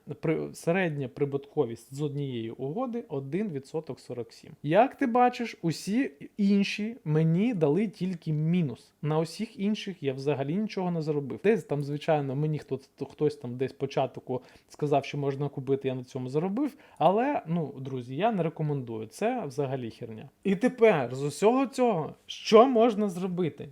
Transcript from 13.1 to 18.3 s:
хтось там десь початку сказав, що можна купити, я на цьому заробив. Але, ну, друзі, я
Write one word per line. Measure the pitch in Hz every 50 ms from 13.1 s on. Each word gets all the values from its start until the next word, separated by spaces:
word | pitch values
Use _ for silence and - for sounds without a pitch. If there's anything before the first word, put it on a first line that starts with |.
хтось | - - 151 147 147
там | - - 123 123
десь | 127 131 123
початку | - - 139 135 - 147 135 127 - 123 - - 127 127 - - - - _ _
сказав, | - - 151 139 143 139 139
що | - - 147
можна | 139 143 135 135 147 143
купити, | - 143 127 139 139 135 - 131
я | 131
на | 131 123
цьому | - - 131 127 127
заробив. | 135 151 175 190 202 262 302 254 - - - - - -
Але, | 151 175 196 220 254 294 285 - -
ну, | 160 170 175 151 131 - 131
друзі, | 131 135 131 127 120 123 131
я | 151 202 240